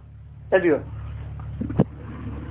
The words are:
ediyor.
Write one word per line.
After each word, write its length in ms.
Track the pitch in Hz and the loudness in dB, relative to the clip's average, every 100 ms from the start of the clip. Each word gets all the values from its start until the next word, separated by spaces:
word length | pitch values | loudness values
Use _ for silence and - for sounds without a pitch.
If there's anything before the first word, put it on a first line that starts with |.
| - - - - - | -16 -16 -16 -10 4
ediyor. 260 | 190 175 143 - - - - - - - - - - - - - - - - - | 6 8 4 2 -8 -6 -6 -6 -6 -6 -4 0 2 2 0 -10 -8 -6 -6 -8